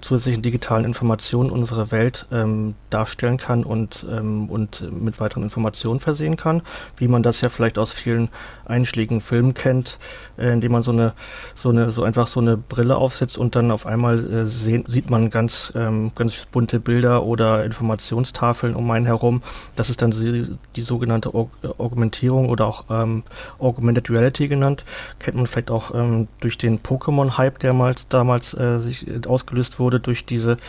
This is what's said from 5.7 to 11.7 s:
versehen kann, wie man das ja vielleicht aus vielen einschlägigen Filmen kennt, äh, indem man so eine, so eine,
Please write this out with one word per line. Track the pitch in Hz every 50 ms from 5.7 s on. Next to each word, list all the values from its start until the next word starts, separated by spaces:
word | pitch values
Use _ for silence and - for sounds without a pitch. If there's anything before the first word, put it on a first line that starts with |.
| - - - 113 120 135
versehen | - 160 147 147 156 156 160
kann, | - - 160 160 170 - - - - - - -
wie | - 127 120
man | 123 120
das | 113 120 113 -
ja | 131 120
vielleicht | - - 117 113 -
aus | 104 110 -
vielen | - - - 120 117 117 117 - - - - - - - -
einschlägigen | - 117 123 127 - - 113 110 110 117 110
Filmen | - - 120 120 123 131
kennt, | 127 - - 135 127 127 127 - - - - - - - - - - -
äh, | 123 123
indem | 120 117 117 117
man | 120 117
so | 117 123
eine, | 117 117 117 113 - - - - - - - - -
so | - -
eine, | 123